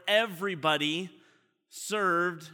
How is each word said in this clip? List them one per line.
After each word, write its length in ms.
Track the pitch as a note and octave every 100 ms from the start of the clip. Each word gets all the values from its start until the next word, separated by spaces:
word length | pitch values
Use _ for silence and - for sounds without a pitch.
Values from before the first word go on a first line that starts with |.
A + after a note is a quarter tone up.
| -
everybody 1040 | G#3 A3+ E3+ G3 E3+ D3+ D3+ D3 D#3+ F#3 - _ _ _ _ _
served 800 | - - G#3 F#3+ E3+ F3+ E3 -